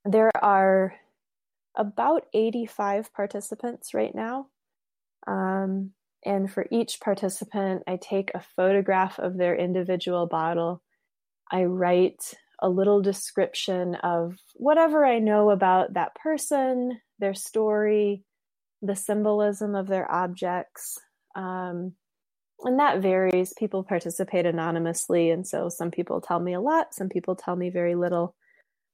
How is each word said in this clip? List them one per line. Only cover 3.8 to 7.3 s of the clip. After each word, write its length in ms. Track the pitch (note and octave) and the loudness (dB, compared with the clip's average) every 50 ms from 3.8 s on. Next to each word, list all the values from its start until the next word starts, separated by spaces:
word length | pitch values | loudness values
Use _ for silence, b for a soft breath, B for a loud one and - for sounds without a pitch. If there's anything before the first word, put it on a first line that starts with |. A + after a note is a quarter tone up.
| - - - | -12 -6 -4
right 220 | A3 G#3+ A3 - | -2 -2 -2 -4
now. 320 | - A3 A3+ B3+ C4+ C#4 _ _ _ _ _ _ _ _ _ _ _ _ _ _ _ - - | -6 -8 -6 -6 -8 -10 _ _ _ _ _ _ _ _ _ _ _ _ _ _ _ -8 -6
Um, 640 | G3 F#3+ F#3+ F#3+ F#3+ G3 G3 F#3+ F#3+ G3 G3 F#3+ - _ _ _ _ _ - | -4 -2 -2 -2 -2 -2 -2 -2 -2 -4 -6 -8 -10 _ _ _ _ _ -4
and 260 | G3 G3 G3 G3 F#3+ | -2 -2 0 0 -2
for 140 | - G3+ - - | -2 -4 -4 -2
each 280 | - A#3 A#3 - - - | 0 -2 -2 -2 -6 -6
participant, 840 | - A3+ G3 F#3+ G#3+ F#3+ | -2 -2 -2 -2 -2 -4